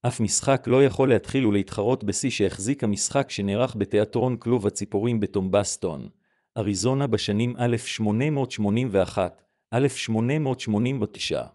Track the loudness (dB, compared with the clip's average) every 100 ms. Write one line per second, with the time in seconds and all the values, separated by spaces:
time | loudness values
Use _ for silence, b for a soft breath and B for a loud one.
0 | -2 0 0 0 2 0 4 6 6 4
1 | 4 4 2 0 2 2 0 -2 0 0
2 | -2 -4 -4 0 0 0 -4 -2 -2 -2
3 | -2 -2 -2 -4 -2 0 0 -2 0 2
4 | 2 0 0 -2 0 0 0 -4 -4 -2
5 | 0 0 0 -2 2 0 0 -4 -6 -8
6 | -14 _ _ _ _ -6 -2 0 0 0
7 | 0 -2 0 0 0 0 0 0 -4 -2
8 | 0 2 0 0 -4 -2 0 2 2 0
9 | 0 0 -2 -4 _ _ _ 0 0 0
10 | -2 0 0 0 0 -2 -2 0 0 -2
11 | -4 -6 -6 -4 -6